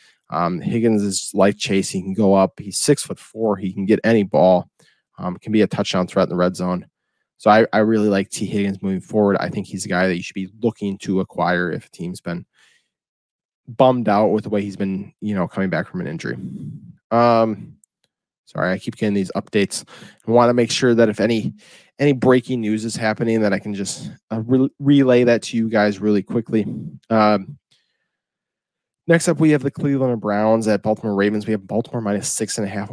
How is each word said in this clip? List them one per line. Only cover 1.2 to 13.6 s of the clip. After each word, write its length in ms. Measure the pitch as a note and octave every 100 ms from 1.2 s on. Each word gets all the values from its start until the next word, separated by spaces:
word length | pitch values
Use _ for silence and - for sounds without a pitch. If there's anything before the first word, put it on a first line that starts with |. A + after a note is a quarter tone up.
| -
like 240 | G2+ G2 G2+
Chase. 320 | - G2 F#2+
He 140 | G2
can 100 | F#2
go 220 | F#2+ G2+
up. 260 | G2 F#2+ -
He's 180 | - -
six-foot-four. 760 | - D3 - G#2 - A2 A2 G2
He 160 | G2
can 140 | F#2+ G2
get 120 | G#2+
any 200 | A2 A2+
ball. 440 | G2 D2 F#2 F2+ - _ _ _ _ -
Um, 200 | F#2 F2+
can 140 | -
be 100 | G#2+
a 40 | G2
touchdown 400 | - G2+ F#2 F2+
threat 180 | -
in 40 | F#2+
the 80 | F2+
red 180 | F2+
zone. 320 | F#2 F2+ F2+ - _ _ _ _ _
So 120 | G#2+
I, 160 | G#2+ A2+
I 60 | G#2+
really 320 | G#2+ A2 G#2
like 180 | G2 G2
T 160 | -
Higgins 380 | G2+ G#2+ G2+ F#2+
moving 180 | G2+ F#2
forward. 380 | - G#2+ G2+ G2
I 80 | F2
think 180 | G#2 G2
he's 200 | F#2+ G2
a 20 |
guy 180 | F2+ F#2+
that 100 | F2+
you 60 |
should 120 | F#2
be 160 | - F#2+ G#2+
looking 380 | A#2 - G#2 F#2+
to 220 | - F#2+
acquire 520 | F2+ - E2+ F2+ F2+
if 140 | - -
a 40 |
team's 300 | - E2+ F#2
been 240 | - F2 - _ _ _ _ _ _ _ _ _ _ _